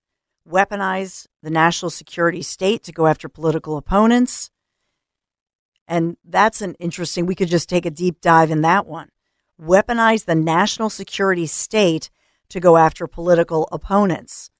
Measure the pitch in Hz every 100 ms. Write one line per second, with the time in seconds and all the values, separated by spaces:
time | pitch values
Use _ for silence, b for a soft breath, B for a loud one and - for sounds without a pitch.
0 | _ _ _ _ - 180 196 202 190 190
1 | 190 - - _ 156 160 165 165 175 -
2 | - - 170 170 - - 190 233 - 160
3 | 160 151 156 - 160 156 156 151 - 196
4 | 226 247 247 - - _ _ _ _ _
5 | _ _ _ _ _ _ _ _ - 170
6 | 165 170 170 185 214 - 196 - 170 170
7 | 160 - 175 190 180 170 - 180 175 151
8 | 180 160 180 165 160 156 160 190 - 160
9 | - _ _ _ _ _ 160 185 220 233
10 | 226 226 - 160 160 165 202 - 220 -
11 | 196 - 196 180 160 - - 220 190 160
12 | - _ _ _ _ 185 175 165 160 -
13 | 135 - 170 170 170 165 - 151 - 202
14 | 202 156 - - -